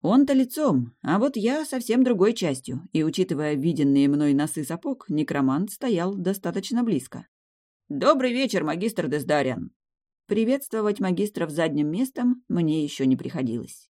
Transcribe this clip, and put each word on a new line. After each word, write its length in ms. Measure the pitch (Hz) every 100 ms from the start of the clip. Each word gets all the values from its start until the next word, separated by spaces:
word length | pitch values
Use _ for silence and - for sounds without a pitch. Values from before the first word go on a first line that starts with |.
Он-то 320 | 160 247 277
лицом, 600 | 269 262 - 302 139 120 _
а 160 | - 185
вот 200 | 269 240
я 280 | 214 285 302
совсем 380 | 262 240 240
другой 300 | 254 214 196
частью, 540 | 226 175 131 - 131 -
и, 120 | 165
учитывая 520 | 156 160 185 147 151 147
виденные 540 | 151 151 139 139 139
мной 240 | 147 147
носы 300 | 139 151 170
сапог, 460 | 143 165 277 262 -
некромант 600 | 151 151 143 135 139 214
стоял 420 | - 254 190 180
достаточно 720 | 196 180 196 175 170 202 233
близко. 440 | 233 156 - - - _ _ _ _ _ _
«Добрый 440 | 143 202 294 254
вечер, 300 | 240 262 196
магистр 440 | 156 160 214 208 160
Дездариан!» 640 | 147 135 151 131 110 85 _ _ _ _ _ _
Приветствовать 720 | 208 226 269 - 220 208 208
магистра 460 | 190 180 208 - 165
в 40 |
заднем 380 | 147 165 143 147
местом 540 | 170 262 - 247 247 _
мне 360 | 175 165 156
еще 220 | 147 - 135
не 100 | 131
приходилось. 760 | - 135 127 117 - - _